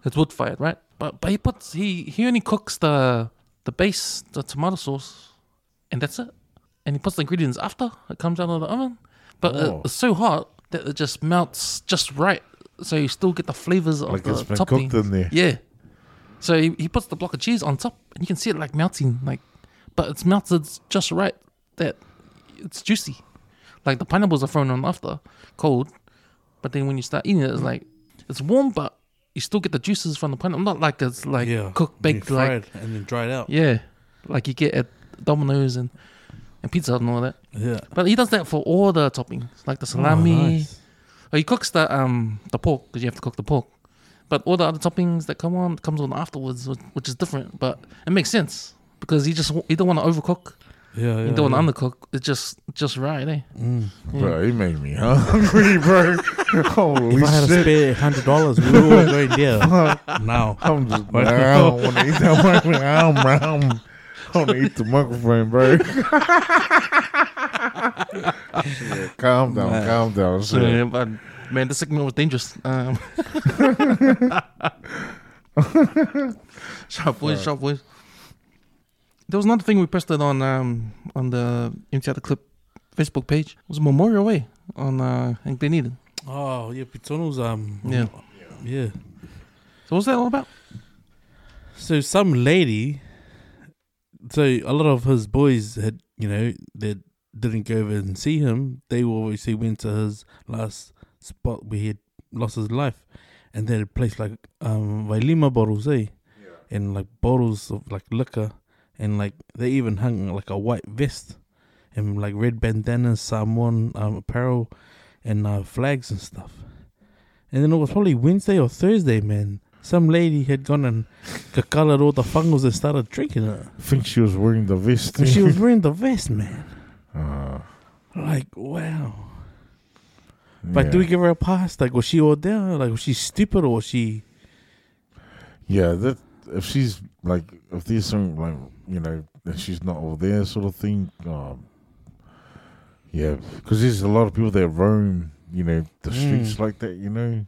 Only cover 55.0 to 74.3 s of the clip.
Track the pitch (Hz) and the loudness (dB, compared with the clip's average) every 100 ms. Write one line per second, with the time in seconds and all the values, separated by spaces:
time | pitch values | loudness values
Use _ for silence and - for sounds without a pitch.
55 | 113 135 - 208 208 208 202 185 151 185 | 4 4 4 4 6 6 6 6 6 6
56 | 170 175 - - 381 180 311 - 175 139 | 6 2 -2 -2 0 2 2 2 4 4
57 | 117 123 147 151 143 175 156 151 139 123 | 4 6 6 6 6 6 6 6 4 4
58 | 147 135 127 147 156 120 - - 156 220 | 2 2 4 4 4 4 8 8 10 8
59 | 160 143 135 131 143 110 160 180 156 160 | 8 4 2 4 4 4 6 6 6 2
60 | - 117 110 120 110 98 165 151 123 107 | -2 -4 0 0 0 0 0 2 0 -2
61 | 101 117 - 120 131 143 - 123 123 - | 0 2 4 6 6 8 6 4 0 2
62 | 135 156 - 156 180 175 160 151 139 151 | 2 4 6 8 8 6 4 2 4 4
63 | 165 143 131 143 147 151 135 113 - - | 6 6 4 4 2 2 0 0 -6 -20
64 | - - - 175 143 151 139 - 110 135 | -20 -20 -2 0 2 2 0 0 0 2
65 | 131 120 117 117 110 120 131 156 349 269 | 2 -2 2 2 4 4 8 6 4 -2
66 | - 294 302 349 - 330 - 320 - 285 | 2 2 4 2 4 2 4 2 4 0
67 | - 294 - - 254 247 240 180 226 220 | 0 0 -2 -2 -6 -4 -6 -4 -6 -4
68 | 180 196 170 - - - 143 135 117 98 | -8 -4 -4 -6 -8 -6 -6 -6 -6 -6
69 | 92 - 127 127 131 104 95 110 107 117 | -8 -2 2 4 2 0 0 0 2 2
70 | 113 104 92 92 104 131 120 117 120 123 | 2 2 2 2 0 2 4 4 0 -2
71 | 117 110 - - - 131 131 139 151 151 | -4 -6 -14 -20 -6 -2 -2 -4 -4 -2
72 | 139 127 151 127 - - 127 131 127 131 | -2 0 0 0 -6 -8 -4 -2 -2 -4
73 | - - - 302 - - 269 262 294 226 | -6 -8 -6 -2 -2 2 2 4 2 4
74 | 269 254 247 | 4 4 2